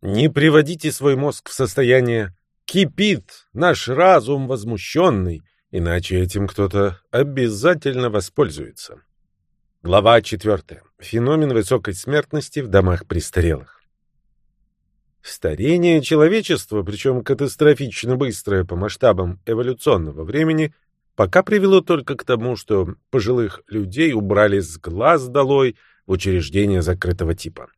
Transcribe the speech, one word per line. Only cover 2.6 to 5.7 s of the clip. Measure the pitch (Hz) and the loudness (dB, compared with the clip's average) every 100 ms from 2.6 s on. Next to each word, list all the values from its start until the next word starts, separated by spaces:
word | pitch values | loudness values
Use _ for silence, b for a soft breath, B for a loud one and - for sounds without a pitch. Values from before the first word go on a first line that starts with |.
| - | -6
«кипит | 180 180 - 208 160 - - _ | 0 0 0 -2 -2 -6 -20 _
наш | 107 175 151 - | -2 0 0 -2
разум | 131 180 175 110 139 131 | 2 6 6 4 -4 -2
возмущенный», | 127 104 110 - 147 180 113 90 82 _ _ _ | -6 -6 -8 -6 0 2 2 -2 -6 _ _ _